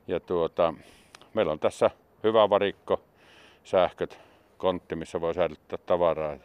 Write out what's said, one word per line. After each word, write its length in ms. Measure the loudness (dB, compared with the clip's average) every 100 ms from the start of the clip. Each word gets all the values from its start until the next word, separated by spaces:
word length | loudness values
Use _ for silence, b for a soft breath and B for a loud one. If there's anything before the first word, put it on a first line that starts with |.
| -6
Ja, 120 | -6
tuota, 540 | -4 -2 -2 0 0 0 B B B B -10
meillä 180 | -2 -2
on 80 | 0
tässä 320 | -4 0 -2 -2 _ _
hyvä 260 | 0 4 4
varikko, 520 | 2 0 -4 -4 -4 _ _ b b b b
sähköt, 560 | -2 0 2 -2 -10 -10 b b b b
kontti, 380 | -4 -2 -6 -10
missä 260 | -8 -6
voi 120 | -4
säilyttää 460 | -2 -4 -4 -14 -10 -2
tavaraa 500 | 0 0 0 -6 -8